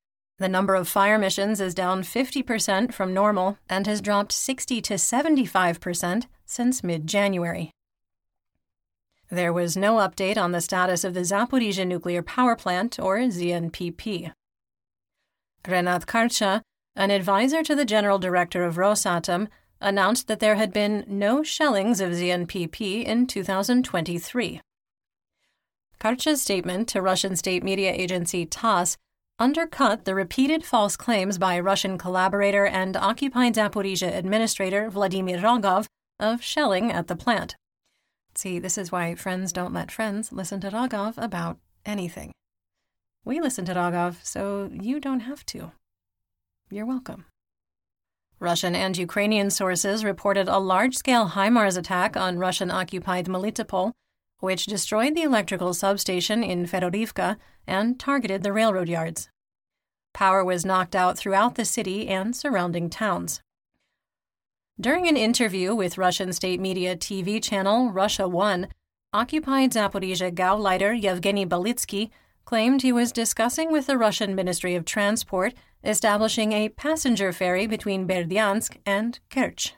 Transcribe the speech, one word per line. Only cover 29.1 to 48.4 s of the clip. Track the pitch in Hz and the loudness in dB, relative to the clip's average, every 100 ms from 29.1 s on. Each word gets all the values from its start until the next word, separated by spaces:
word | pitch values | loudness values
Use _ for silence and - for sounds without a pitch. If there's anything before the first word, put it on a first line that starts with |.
| _ _ - | _ _ 0
undercut | 240 302 330 - 269 202 | 0 2 -2 2 2 2
the | - | 0
repeated | 190 185 - 262 320 | -2 -2 2 2 2
false | 320 233 208 | 2 2 2
claims | - - 220 190 190 | 0 0 0 0 0
by | 185 175 | 0 2
Russian | 180 196 196 185 | 2 0 0 -4
collaborator | 180 185 185 202 202 202 202 | -4 0 2 2 2 4 2
and | 185 185 190 | 2 -2 0
occupied | 196 233 277 247 247 | 0 0 -2 2 4
Zaporizhia | 226 208 208 196 185 180 | 4 0 0 -2 -2 -2
administrator | 180 180 214 226 - 190 196 220 | -2 0 0 0 0 0 0 -2
Vladimir | 196 196 190 185 180 | 0 0 0 -2 0
Rogov | 208 240 196 185 214 _ _ - | 2 4 4 2 0 _ _ -4
of | 214 240 | -2 -2
shelling | - - 294 190 226 | -2 0 2 2 0
at | 170 165 | -2 -4
the | 170 | -4
plant. | - 214 165 - _ _ _ _ _ _ _ | -2 -2 -2 -12 _ _ _ _ _ _ _
See, | - 196 175 | -10 -6 -4
this | 180 185 | -4 -4
is | 180 | -4
why | 180 170 | -4 -4
friends | 160 - 185 185 | -4 -6 -4 -4
don't | 180 180 | -4 -4
let | 170 170 | -4 -6
friends | - 220 202 220 | -4 -4 -4 -6
listen | - 190 196 | -8 -8 -6
to | 196 | -6
Rogov | 214 254 220 202 226 | -2 -2 -2 -4 -4
about | 233 180 170 170 _ _ | -6 -4 -6 -8 _ _
anything. | - 107 180 - 73 - _ _ _ _ _ _ _ _ | -8 -6 -6 -8 -14 -18 _ _ _ _ _ _ _ _
We | - 277 | -6 -2
listen | 311 254 | -2 -2
to | 180 | -4
Rogov, | 180 175 175 175 170 | -2 0 0 -2 -4
so | - - 196 202 196 | -10 -6 -4 -4 -6
you | - 202 285 | -8 -6 -4
don't | 277 262 | -2 -4
have | 226 285 - | -4 -10 -12
to. | - 170 - _ _ _ _ _ _ _ _ _ | -14 -14 -18 _ _ _ _ _ _ _ _ _
You're | 202 220 | -8 -6
welcome. | 254 254 - - _ _ _ _ _ _ _ _ _ _ | -6 -6 -14 -18 _ _ _ _ _ _ _ _ _ _
Russian | _ | _